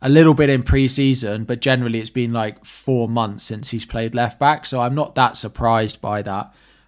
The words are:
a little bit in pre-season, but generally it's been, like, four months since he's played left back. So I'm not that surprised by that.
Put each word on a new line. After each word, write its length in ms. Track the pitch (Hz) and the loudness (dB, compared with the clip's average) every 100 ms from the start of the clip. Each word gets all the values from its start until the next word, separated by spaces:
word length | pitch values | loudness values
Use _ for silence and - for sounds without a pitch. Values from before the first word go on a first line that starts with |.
a 80 | 135 | 4
little 240 | 156 160 | 6 8
bit 160 | 151 143 | 6 2
in 140 | 131 | 0
pre-season, 800 | 127 139 131 139 135 123 107 107 | 2 2 2 2 2 2 -2 -6
but 180 | 110 120 | -6 -2
generally 380 | 135 127 120 113 | 0 0 0 -4
it's 100 | 110 | -4
been, 240 | 127 117 | -4 -2
like, 320 | 117 107 - | -2 -4 -8
four 420 | - - - 127 113 | -20 -8 -2 0 0
months 360 | 117 107 101 | -2 -2 -6
since 260 | - 107 - | -10 -10 -8
he's 160 | 113 | -10
played 300 | - 117 113 | -8 -6 -4
left 240 | 120 120 - | -2 -2 0
back. 260 | 143 147 | 0 0
So 160 | - 131 | -2 -4
I'm 140 | 123 | -2
not 180 | 143 143 | -2 -2
that 220 | 131 120 - | 0 0 0
surprised 640 | 107 - 117 113 110 - | -10 -2 0 2 0 -6
by 220 | 104 104 | -6 -6
that. 280 | 101 98 - _ _ _ | -6 -8 -10 _ _ _